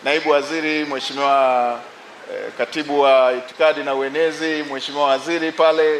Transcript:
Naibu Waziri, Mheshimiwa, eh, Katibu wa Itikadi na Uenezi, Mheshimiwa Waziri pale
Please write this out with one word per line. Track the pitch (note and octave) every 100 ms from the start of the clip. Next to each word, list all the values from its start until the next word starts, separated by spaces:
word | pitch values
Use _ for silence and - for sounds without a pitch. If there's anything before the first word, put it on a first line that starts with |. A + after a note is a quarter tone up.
Naibu | C3+ D#3 D3+
Waziri, | D3 C#3 D#3+ D#3 D3+
Mheshimiwa, | D3+ C3+ - C3+ C#3 C#3 C3 B2+ B2 A#2+ - - - - -
eh, | G2+ G#2+ -
Katibu | A#2+ D#3+ C#3+ C#3+
wa | C#3 C3 B2+
Itikadi | B2+ - - D#3 D3
na | C#3+
Uenezi, | C3+ C3+ D3 D#3+ D3+ D#3+ D#3
Mheshimiwa | D3 C3+ - C#3+ C#3+
Waziri | C3+ E3 E3+ D#3+
pale | D#3 D#3+ D#3+ D#3